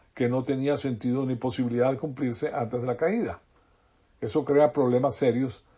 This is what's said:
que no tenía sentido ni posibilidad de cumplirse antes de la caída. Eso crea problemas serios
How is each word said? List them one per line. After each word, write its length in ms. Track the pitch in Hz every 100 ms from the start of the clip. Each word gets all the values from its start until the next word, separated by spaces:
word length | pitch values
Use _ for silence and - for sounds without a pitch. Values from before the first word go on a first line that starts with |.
| _
que 140 | - 120
no 140 | 127
tenía 340 | 127 131 139 143
sentido 480 | 139 113 123 131
ni 120 | 131 123
posibilidad 560 | 127 127 123 120 127
de 60 | 135
cumplirse 540 | 156 131 127 117 147
antes 280 | 147 113 123
de 60 | 123
la 100 | 123
caída. 440 | 165 226 - - _ _ _ _ _ _ _ _
Eso 240 | - 151
crea 280 | 143 143 147
problemas 420 | 147 127 123 135
serios 500 | - 131 117 135 - _